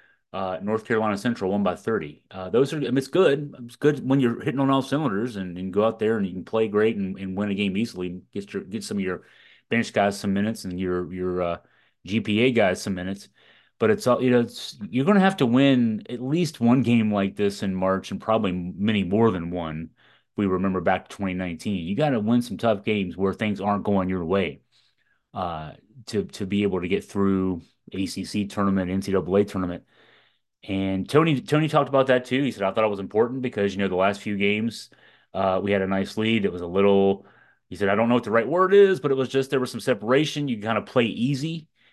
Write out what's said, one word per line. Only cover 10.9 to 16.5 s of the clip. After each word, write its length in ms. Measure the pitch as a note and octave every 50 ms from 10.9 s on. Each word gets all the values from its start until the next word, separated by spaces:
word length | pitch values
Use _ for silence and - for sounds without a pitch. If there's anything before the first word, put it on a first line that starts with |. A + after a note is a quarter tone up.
| F2+ F2+ F2+ D2+
your, 280 | F2+ F#2 F2+ F2+ F2+ F2+
uh, 160 | F2+ F2 E2+ E2+ _ _ _ _ _ _ _ _ _
G 140 | F2 G2 A2+
P 220 | G2+ - G#2 G#2+
A 100 | A#2+ C#3
guys 320 | B2 A2+ G#2 F#2 F#2 G2
some 140 | - G#2+ F#2+
minutes. 320 | F2+ F2+ F#2 G2 G2 - - _ _ _ _ _ _ _ _ _ _
But 120 | A#2 A2
it's 180 | G#2+ G2 - B2
all, 120 | A#2+ -
you 100 | B2 B2+
know, 100 | B2 A#2+
it's, 360 | A#2 A2+ - - - - - - G#2 G2
you're 140 | G2 B2+ C#3
gonna 160 | F3 G#3 G3+
have 160 | F#3 F#3+ F#3+
to 100 | - C#3+
win 560 | A#2 A#2 C3 C#3 C#3 C3+ B2 A#2+ A2+ G#2+ G#2 - -
at 100 | B2+ A#2
least 400 | B2 C3 D3+ E3+ F3+ D3